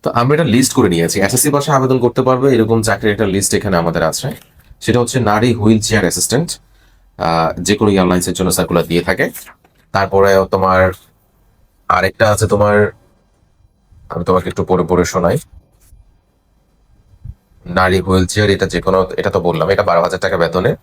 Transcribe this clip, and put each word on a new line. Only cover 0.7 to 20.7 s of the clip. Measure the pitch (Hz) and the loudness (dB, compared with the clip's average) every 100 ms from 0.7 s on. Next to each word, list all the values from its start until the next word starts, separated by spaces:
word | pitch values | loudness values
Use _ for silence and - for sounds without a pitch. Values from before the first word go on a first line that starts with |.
করে | - 107 | 2 2
নিয়েছি, | 85 85 101 | 2 0 0
এসএসসি | 98 123 147 | 0 0 0
পাশে | 139 147 | 0 0
আবেদন | 135 131 131 | 0 2 2
করতে | 120 127 | 2 0
পারবে | 131 127 139 | 0 2 2
এরকম | 117 110 113 | 2 2 2
চাকরির | 107 101 110 | 0 0 0
একটা | 101 104 | 0 0
লিস্ট | 95 98 | 0 0
এখানে | 101 104 87 | -2 0 0
আমাদের | 85 85 | 0 -2
আছে। | 80 - - - - _ _ - | -2 -4 -8 -10 -18 _ _ -10
সেটা | - 120 | -2 0
হচ্ছে | 117 131 | 0 0
নারী | 104 107 123 | 0 2 0
হুইল | 113 107 113 | 2 2 2
চেয়ার | 104 107 | 2 0
অ্যাসিস্ট্যান্ট, | 90 - - 123 165 - _ _ _ _ _ - | 0 -2 -2 -2 -4 -10 _ _ _ _ _ -6
আহ, | 82 82 80 - | -2 0 -2 -4
যে | 90 104 | -2 2
কোনো | 104 | 2
এয়ারলাইন্সের | 95 90 90 90 | 4 2 0 -2
জন্য | 90 90 | -2 -2
সার্কুলার | - 85 85 82 | -2 0 0 0
দিয়ে | 87 | -2
থাকে। | 87 92 180 - - _ _ _ _ | -2 -2 -4 -6 -20 _ _ _ _
তারপরে | 98 98 98 98 95 92 | -4 0 2 4 2 2
তোমার | 95 95 92 92 92 _ _ _ _ _ _ _ _ - | 0 0 2 0 -2 _ _ _ _ _ _ _ _ -4
আরেকটা | 95 95 - 110 | -2 -2 0 0
আছে | 104 104 | 2 0
তোমার, | 101 104 104 104 - _ _ _ _ _ _ _ _ _ - - | 2 2 2 0 -4 _ _ _ _ _ _ _ _ _ -20 -12
আমি | 82 | -8
তোমাকে | 87 92 90 | -2 -2 -2
একটু | 92 | -6
পড়ে | 82 92 | -2 -2
পড়ে | 82 87 | 0 0
শোনাই। | 87 92 87 120 - - _ _ _ - _ _ _ _ _ _ _ _ _ _ _ _ - - _ _ - | 0 -2 -2 -2 -6 -20 _ _ _ -20 _ _ _ _ _ _ _ _ _ _ _ _ -20 -20 _ _ -6
নারী | 90 92 95 | 0 2 0
হুইল | 92 92 90 | 0 0 0
চেয়ার, | - 104 | 0 0
এটা | 95 95 | 0 -2
যে | 87 | -2
কোনো, | 95 95 92 - | 0 0 0 -4
এটা | 101 | -2
তো | 95 | -2
বললাম, | 87 80 80 | -2 0 0
এটা | 98 | 0
বারো | 90 85 | 2 0
হাজার | 87 92 | 0 -2
টাকা | 98 85 | -4 -2
বেতনে। | 85 90 113 | 0 0 -2